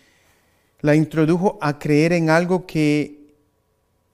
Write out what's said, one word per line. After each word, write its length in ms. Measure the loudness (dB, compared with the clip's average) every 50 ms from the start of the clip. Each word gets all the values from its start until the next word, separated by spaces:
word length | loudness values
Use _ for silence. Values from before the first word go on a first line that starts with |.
| _ _ _ _ _ _ _ _ _ _ _ _ _ _ _ _
la 160 | 0 2 2
introdujo 640 | 2 2 0 0 0 0 0 0 0 0 -2 -4 -4
a 180 | -6 -6 -6 -4
creer 340 | -2 0 2 2 2 2
en 180 | 0 0 0 2
algo 360 | 2 0 0 0 -2 -4 -4
que 680 | -6 -4 -2 0 0 0 -2 -4 -6 -12 -20 -20 _ _ _ _ _ _ _ _ _ _ _ _ _ _ _ _ _